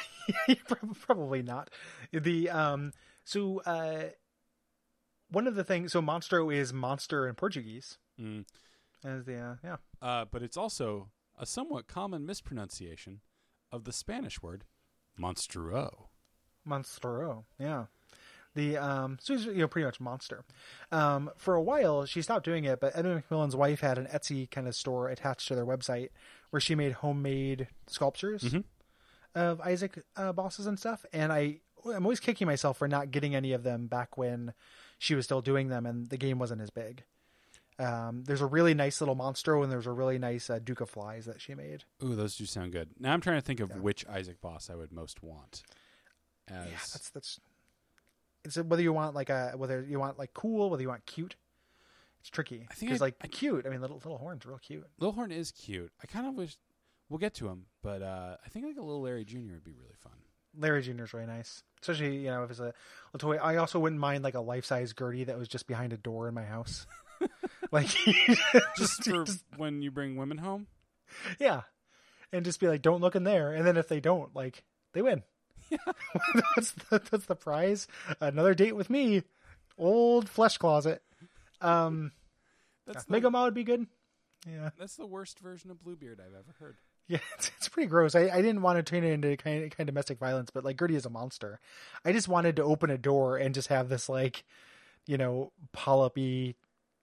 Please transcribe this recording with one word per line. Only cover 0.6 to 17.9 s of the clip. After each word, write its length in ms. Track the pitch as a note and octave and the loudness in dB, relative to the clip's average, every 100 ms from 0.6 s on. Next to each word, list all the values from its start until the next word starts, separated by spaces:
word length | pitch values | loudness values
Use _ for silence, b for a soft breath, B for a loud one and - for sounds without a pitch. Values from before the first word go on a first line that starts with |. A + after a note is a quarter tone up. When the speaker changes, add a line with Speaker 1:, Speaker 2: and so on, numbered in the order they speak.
| - | 4
Speaker 1:
prob-, 280 | B3 G#3+ G#3+ | -4 -4 -6
probably 420 | - A3 C#3+ C3+ | 0 0 2 -2
not. 280 | B2 B2 C#3+ B B B B | -4 -8 -10 B B B B
The, 360 | D#3+ D#3 E3+ F3 | -2 0 2 2
um, 420 | E3+ D3+ C#3+ D3 - b b | 2 2 0 -4 -10 b b
so, 340 | b G3+ G3 F#3+ F3+ | b -2 -2 -2 -4
uh, 440 | E3 D#3+ D#3 D#3 - _ _ _ _ _ _ _ _ _ _ - | -4 -2 -6 -8 -12 _ _ _ _ _ _ _ _ _ _ -4
one 180 | F3 B3 | 0 0
of 100 | G#3 | 0
the 80 | |
things, 280 | F3+ F#3 F3 | 0 0 0
so 80 | F3 | 0
Monstro 540 | D#3 E3 - F3 D#3+ | 0 -2 2 2 2
is 180 | C#3+ C3+ | 0 0
monster 540 | C3 B2+ C#3 - D3+ C3 | -2 -2 -4 -2 -2 -2
in 60 | |
Portuguese. 640 | A#2 G3+ E3+ A2 A2+ - - _ - | -2 -4 -4 -10 -14 -16 -20 _ -14
Speaker 2:
Mm. 240 | A2 G#2+ G2+ b b b b b | -12 -10 -14 b b b b b
Speaker 1:
As 200 | C3+ C3 | -12 -10
the, 120 | B2+ B2 | -10 -10
uh, 180 | A#2+ B2 | -10 -12
yeah. 140 | E3+ E3 - - | -12 -12 -14 -12
Speaker 2:
Uh, 240 | B2 B2 | -4 -4
but 180 | G#2+ A#2+ | -4 -8
it's 140 | A#2+ E3+ | -8 -6
also 540 | G#3+ - A#2+ G#2 G2 _ _ - | -6 -4 -4 -6 -10 _ _ -16
a 60 | |
somewhat 420 | - - C#4+ G3 - | -10 -8 -6 -8 -8
common 360 | - G3 E3+ | -8 -6 -6
mispronunciation 960 | D3 G3 - B2+ G2+ - F2+ D#2+ - G2 _ _ _ _ - | -8 -10 -10 -10 -10 -12 -14 -16 -18 -20 _ _ _ _ -16
of 120 | B2 | -14
the 80 | A2+ | -10
Spanish 480 | - - A#3 C4 - | -10 -8 -8 -8 -10
word 240 | E2+ F#2+ - _ _ _ _ - | -12 -14 -16 _ _ _ _ -8
monstruo. 840 | F2+ F2 - F#2 E2 A2 - - - _ _ _ _ _ D#3 | -6 -6 -8 -8 -4 -4 -4 -10 -20 _ _ _ _ _ -8
Speaker 1:
Monstruo, 800 | C#3 C3 - B2 A#2+ D#3 A2+ A2 - | -6 -8 -8 -6 -4 -6 -8 -12 -8
yeah. 280 | C#3 D3 A2 | -4 -4 -6